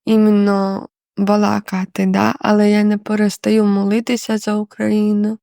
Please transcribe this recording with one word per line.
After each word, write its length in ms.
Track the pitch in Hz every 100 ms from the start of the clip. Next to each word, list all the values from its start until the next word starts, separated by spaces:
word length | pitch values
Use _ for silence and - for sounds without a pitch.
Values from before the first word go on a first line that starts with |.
| -
іменно 840 | 220 214 208 202 196 196 196 - _ _ -
балакати, 880 | 202 208 208 208 - 190 190 - 190
да? 300 | 190 214 -
Але 320 | - 208 208
я 120 | 208
не 140 | 208 208
перестаю 680 | 208 214 208 - 214 220 208
молитися 720 | 196 196 220 226 240 - 220
за 180 | 214 208
Україну. 840 | 214 - 214 214 208 208 208 220